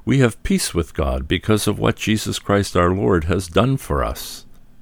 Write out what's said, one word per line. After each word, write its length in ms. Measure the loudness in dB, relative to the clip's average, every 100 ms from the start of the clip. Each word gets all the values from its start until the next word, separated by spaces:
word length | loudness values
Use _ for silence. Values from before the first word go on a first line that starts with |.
we 140 | 0 4
have 240 | 4 2
peace 320 | -2 0 0
with 200 | -2 -2
God 340 | -2 -2 -2 -2
because 400 | -2 2 2 2
of 100 | 0
what 160 | -2
Jesus 460 | -2 -2 -2 -2 -6
Christ 360 | 0 0 2 2
our 140 | 2
Lord 340 | 2 2 2
has 220 | 2 -2 0
done 300 | 2 2 0
for 260 | -2 -2
us. 440 | -2 -6 -12 -14 -18 -20 -20 -10